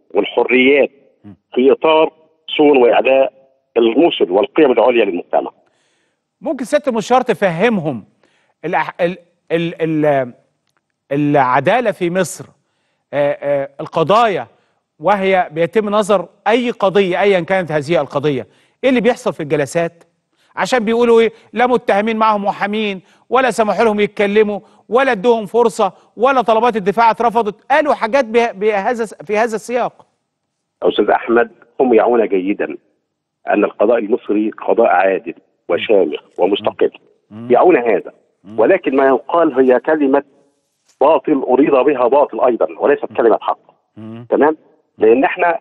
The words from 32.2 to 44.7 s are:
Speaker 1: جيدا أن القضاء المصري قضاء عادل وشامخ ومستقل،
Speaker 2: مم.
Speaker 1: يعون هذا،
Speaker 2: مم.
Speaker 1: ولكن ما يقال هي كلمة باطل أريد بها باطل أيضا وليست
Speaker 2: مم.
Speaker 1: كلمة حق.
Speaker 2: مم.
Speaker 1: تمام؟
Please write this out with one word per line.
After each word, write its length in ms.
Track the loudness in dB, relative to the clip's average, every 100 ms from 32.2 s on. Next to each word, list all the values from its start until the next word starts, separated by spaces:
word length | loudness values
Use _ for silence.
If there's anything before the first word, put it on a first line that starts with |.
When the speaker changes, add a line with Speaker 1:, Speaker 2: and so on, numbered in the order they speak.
| 0
Speaker 1:
جيدا 500 | -2 -2 -4 -6 -10 _ _ _ _ _ _ -4
أن 140 | 0
القضاء 340 | 0 0 0 0
المصري 520 | -2 -4 -2 -2 -2
قضاء 380 | -4 -2 2 2
عادل 460 | 2 2 0 -4 -14 _ _ -4
وشامخ 500 | -4 0 2 2 -4 -12 -4
ومستقل، 540 | -2 0 -4 -2 -2 -4 _ _ _
Speaker 2:
مم. 160 | -12 0
Speaker 1:
يعون 260 | 2 4 2
هذا، 360 | 2 -2 -4 -16 _ _
Speaker 2:
مم. 160 | -10 -2
Speaker 1:
ولكن 360 | 2 0 0 0
ما 120 | 2
يقال 460 | 0 0 0 0
هي 260 | 2 2 2
كلمة 440 | 0 -2 0 0 -2 _ _ _ _ _ _ -2
باطل 320 | 2 2 0
أريد 380 | -2 0 2 2
بها 360 | 2 2 2 2
باطل 340 | 2 2 0
أيضا 260 | 0 0 -2 -2
وليست 260 | 0 0 -2
Speaker 2:
مم. 80 | 0
Speaker 1:
كلمة 200 | 2 2
حق. 180 | -2 -8 _ _ _ -20
Speaker 2:
مم. 280 | -18 -16 -4
Speaker 1:
تمام؟ 280 | 0 2 0 _